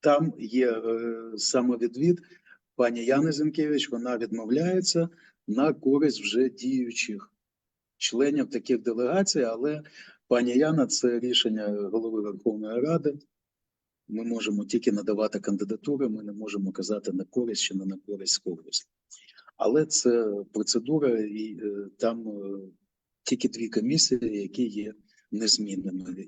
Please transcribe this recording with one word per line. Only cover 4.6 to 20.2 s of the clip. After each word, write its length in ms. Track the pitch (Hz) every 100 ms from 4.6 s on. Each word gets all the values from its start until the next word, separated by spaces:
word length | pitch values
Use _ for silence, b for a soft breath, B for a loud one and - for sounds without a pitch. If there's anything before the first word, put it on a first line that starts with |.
| 170 185 185 170 170 b b b -
на 240 | 110 139
користь 480 | - 131 143 147 113
вже 280 | - 113 131
діючих 840 | 107 123 131 120 117 - 101 - _ _ _ _ _ _ _
членів 540 | - 113 143 147 120
таких 320 | 117 - 123
делегацій, 600 | 107 113 123 175 190 165
але 400 | 117 113 139 151 151 B B B _
пані 240 | 123 123
Яна, 340 | 123 156 160 123
це 320 | - 127 120
рішення 680 | 123 120 113 107 104 104 101
голови 280 | 110 113 110
Верховної 600 | 104 98 117 107 107 113
Ради. 340 | 143 165 143 143 _ _ _ _ _ _ _ _ _
Ми 160 | 107
можемо 400 | 117 117 107 104
тільки 280 | 98 117 117
надавати 480 | 104 101 104 107 101
кандидатури, 680 | 101 101 101 110 - 139 131
ми 140 | 107
не 100 | 104
можемо 400 | 104 107 101 95
казати 400 | 92 92 104 101
на 120 | -
користь 380 | - 127 117 104
чи 120 | -
не 120 | 95 95
на 100 | 95 -
користь 320 | 101 95 -
когось. 500 | - 85 - - - _ _ B B B B _
Але 300 | 104 139 156
це 480 | - 123 117